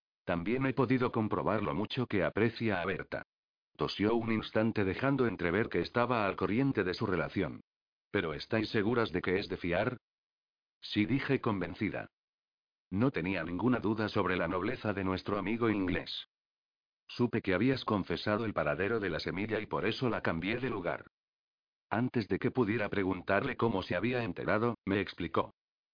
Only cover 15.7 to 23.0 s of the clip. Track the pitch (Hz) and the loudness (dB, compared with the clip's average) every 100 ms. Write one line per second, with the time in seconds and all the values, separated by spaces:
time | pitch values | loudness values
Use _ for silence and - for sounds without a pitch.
15.7 | 104 90 87 - - - _ _ _ _ | 2 0 -2 -4 -10 -12 _ _ _ _
16.7 | _ _ _ - - 120 113 95 90 131 | _ _ _ -12 -2 0 0 2 2 2
17.7 | 127 - 101 82 85 110 104 110 90 76 | 0 0 0 0 -2 0 0 0 0 0
18.7 | 73 101 113 98 76 82 82 107 107 104 | 0 0 0 -2 -2 -4 -4 -2 -4 -2
19.7 | 73 98 - 127 95 107 82 92 120 127 | -2 -2 0 -2 0 -2 -2 -2 -4 -4
20.7 | 104 82 67 - _ _ _ _ _ _ | -4 -4 -6 -10 _ _ _ _ _ _
21.7 | _ _ 104 123 120 98 92 123 127 101 | _ _ 0 2 0 0 0 2 2 2
22.7 | 113 101 101 | 2 0 0